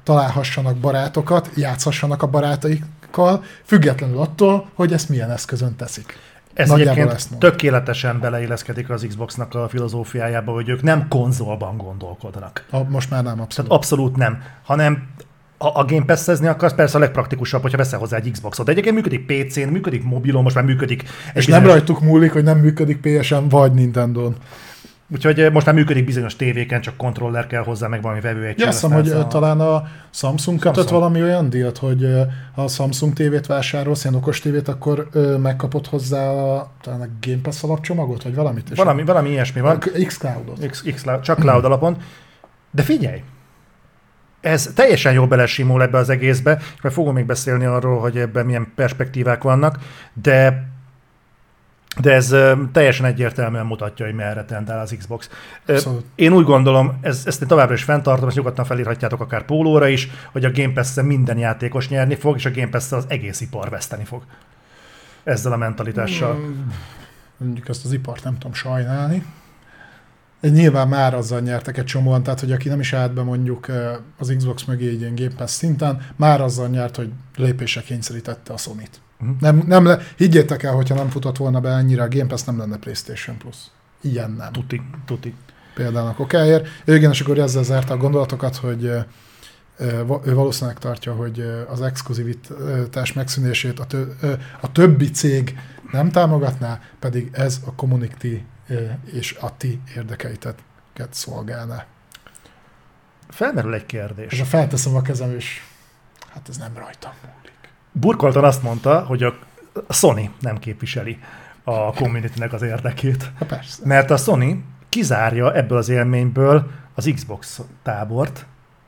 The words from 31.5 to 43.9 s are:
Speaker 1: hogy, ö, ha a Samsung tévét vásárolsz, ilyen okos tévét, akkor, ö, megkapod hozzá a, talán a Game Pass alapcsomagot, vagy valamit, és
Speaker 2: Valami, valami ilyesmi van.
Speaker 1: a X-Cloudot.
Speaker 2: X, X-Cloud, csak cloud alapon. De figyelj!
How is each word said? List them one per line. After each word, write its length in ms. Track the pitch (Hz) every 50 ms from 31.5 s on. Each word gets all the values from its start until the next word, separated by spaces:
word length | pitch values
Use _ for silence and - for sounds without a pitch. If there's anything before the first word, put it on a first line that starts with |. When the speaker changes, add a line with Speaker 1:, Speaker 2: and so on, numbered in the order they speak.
| 120 127 123 123 120
Speaker 1:
hogy, 260 | - 135 131 127 131 131
ö, 180 | 131 131 131 131 131 - - - - -
ha 80 | - 139
a 40 |
Samsung 460 | 131 - - 139 139 143 - 151 151 143
tévét 320 | 156 156 147 147 143 147
vásárolsz, 580 | - 143 135 131 - - 143 139 147 147 147 -
ilyen 120 | 135 131
okos 240 | 127 131 147 - -
tévét, 280 | - 151 143 147 143
akkor, 400 | 143 135 131 - 147 147 143 151 -
ö, 260 | - 151 143 143 139
megkapod 500 | 135 135 131 131 131 - 131 131 147 135
hozzá 420 | - - 143 127 131 139 135 135 135
a, 420 | 135 139 135 135 135 139 - - - -
talán 200 | - 127 123 123
a 40 | 123 113 117 110
Game 200 | 113 127 127 127
Pass 220 | 127 147 151 - -
alapcsomagot, 600 | 151 156 151 151 - 180 170 147 127 123 120 -
vagy 120 | 123 123
valamit, 340 | 139 151 143 120 113 - -
és 80 | 120
Speaker 2:
Valami, 260 | 160 190 170 139 143 156
valami 260 | 151 147 165 143 143
ilyesmi 320 | 143 135 123 127 131 127
van. 140 | 123 147 165
Speaker 1:
a 300 | 160 - 190 - 170 185
X-Cloudot. 580 | 175 - - - 131 117 117 117 120 - - 151 135
Speaker 2:
X, 140 | - - - 160 131
X-Cloud, 260 | - - 135 127 131
csak 180 | 131 - 165 156
cloud 260 | 160 139 127 123 123
alapon. 320 | 131 139 131 156 170 175 175 - - - - - _ _ _ - _ _ _ _ _
De 100 | - 143
figyelj! 400 | 135 - 311 285 165 104 92 92 - - - _ _ _ _ _ _ _ _ _ _ _